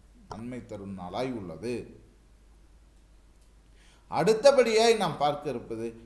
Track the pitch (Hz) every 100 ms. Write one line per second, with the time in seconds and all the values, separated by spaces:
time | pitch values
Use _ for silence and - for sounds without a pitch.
0 | - - - 101 120 127 104 104 98 95
1 | 90 101 131 120 92 78 117 117 82 -
2 | - - - - - - - - - -
3 | - - - - - - - - - -
4 | - - 170 220 277 269 233 220 233 220
5 | 180 139 143 147 147 120 - 113 117 113